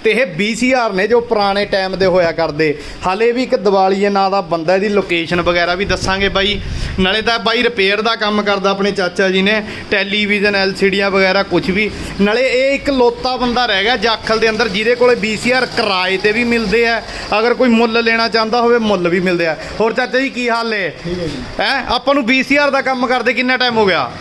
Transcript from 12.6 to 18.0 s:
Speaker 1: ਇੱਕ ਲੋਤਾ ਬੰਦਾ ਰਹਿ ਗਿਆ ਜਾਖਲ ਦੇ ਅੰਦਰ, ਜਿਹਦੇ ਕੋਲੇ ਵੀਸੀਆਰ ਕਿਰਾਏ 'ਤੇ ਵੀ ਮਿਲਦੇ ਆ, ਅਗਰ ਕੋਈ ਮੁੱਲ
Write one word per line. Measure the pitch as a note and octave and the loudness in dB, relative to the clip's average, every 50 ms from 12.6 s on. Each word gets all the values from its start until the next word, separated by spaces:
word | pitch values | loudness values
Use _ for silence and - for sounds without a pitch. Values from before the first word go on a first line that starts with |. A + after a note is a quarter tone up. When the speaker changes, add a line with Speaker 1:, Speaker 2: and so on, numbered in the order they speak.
| C4 C4+ C#4 | 2 2 0
Speaker 1:
ਇੱਕ | C4+ - C#4 | 0 -2 -2
ਲੋਤਾ | C#4 B3+ A#3+ A#3+ A#3+ A#3+ - B3+ B3+ | 0 2 2 2 2 0 -4 -4 -2
ਬੰਦਾ | A#3+ B3 B3 A#3+ B3 B3 | -2 -2 0 0 0 0
ਰਹਿ | A#3 G#3 F#3+ G3 | 0 0 0 2
ਗਿਆ | A3 B3+ | 0 0
ਜਾਖਲ | A#3 F#3+ A#3 A3 A3 - - A3+ A3+ | 0 0 -2 -2 -2 -2 -2 0 2
ਦੇ | G#3+ A3+ | 2 0
ਅੰਦਰ, | A3 G#3+ A#3+ | 0 0 -2
ਜਿਹਦੇ | A3+ F3+ G3+ A3 A#3 B3 | -2 -2 -2 0 0 2
ਕੋਲੇ | A#3 B3 B3 B3 | 4 4 2 2
ਵੀਸੀਆਰ | G3 F#3 A3 A3 - - A#3+ B3 B3+ B3+ | 2 0 -4 -4 -2 0 0 0 0 0
ਕਿਰਾਏ | - - - A3+ G#3+ G3 F#3 F3+ F#3 F#3+ | -2 -2 -2 -2 0 0 0 0 0 -2
'ਤੇ | F#3+ F#3+ G#3+ | 0 0 0
ਵੀ | G#3+ A#3 A#3+ | 0 0 0
ਮਿਲਦੇ | A#3 A#3 A#3 A3+ G3+ G3+ A#3 A#3 | 0 0 0 0 0 2 2 2
ਆ, | A#3 A#3 A3 G#3+ - - - - - G3 G#3 | 2 0 -2 -4 -8 -12 -12 -6 -2 -2 0
ਅਗਰ | A3 A#3+ A#3+ | 2 2 2
ਕੋਈ | - C4 B3+ | 2 4 4
ਮੁੱਲ | A3+ A3+ A#3 A3+ A3 A#3 | 4 4 2 2 2 0